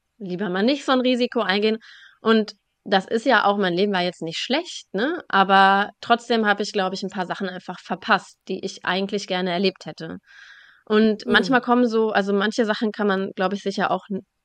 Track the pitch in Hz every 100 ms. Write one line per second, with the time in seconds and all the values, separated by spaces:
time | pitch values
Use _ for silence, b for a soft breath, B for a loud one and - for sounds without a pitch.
0 | _ _ 196 180 180 185 220 285 - 262
1 | 247 247 240 233 196 202 214 220 B B
2 | B B 220 220 214 - _ _ - 190
3 | 190 226 269 220 202 202 185 170 208 190
4 | 180 - 165 165 - 269 349 - - 190
5 | 262 349 - 190 190 196 190 196 208 -
6 | - 233 - 233 208 202 208 208 185 190
7 | 190 196 180 170 190 185 - 180 - 180
8 | - 196 - _ - 190 190 - - 180
9 | 196 208 - 185 185 175 196 - 175 -
10 | 165 185 B B B B B B _ 214
11 | 220 208 - 214 196 254 247 240 247 220
12 | 220 202 196 202 208 226 214 214 214 214
13 | 208 190 190 - 185 196 196 196 175 185
14 | - 190 - _